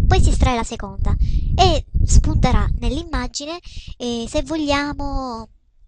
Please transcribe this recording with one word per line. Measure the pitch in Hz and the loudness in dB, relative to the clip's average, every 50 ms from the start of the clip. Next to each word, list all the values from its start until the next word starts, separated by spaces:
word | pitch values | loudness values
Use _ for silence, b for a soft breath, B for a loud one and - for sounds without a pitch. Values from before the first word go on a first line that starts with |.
| - | 4
poi | - 370 370 | 4 6 6
si | 381 - | 6 4
estrae | - - - 262 254 | 4 4 2 2 2
la | 226 226 | 0 -4
seconda | - 233 - - 196 196 - - 208 - B B B B B B B B | -6 -8 -10 -10 -10 -6 -2 0 0 2 B B B B B B B B
e | 349 381 359 311 - - - - - - | 2 2 2 2 0 -4 -2 0 0 2
spunterà | - - - - 294 302 - - 254 233 214 196 - - - | 6 6 6 6 6 2 2 2 2 2 2 0 0 -2 -2
nell'immagine, | 226 226 254 311 339 339 285 254 247 247 - - 294 302 339 349 B B B B B B B | -4 -4 -4 -4 -6 -6 -6 -6 -6 -6 -8 -10 -10 -10 -10 -12 B B B B B B B
e | - 247 240 240 233 233 | -10 -8 -8 -6 -6 -8
se | 226 - 302 | -6 -6 -6
vogliamo | 277 262 320 320 302 285 277 285 285 294 285 285 285 277 277 269 262 254 226 226 226 - _ _ _ _ _ _ - | -4 -4 -4 -4 -2 -2 -2 -2 -2 -4 -6 -6 -6 -6 -4 -6 -6 -6 -10 -12 -14 -16 _ _ _ _ _ _ -20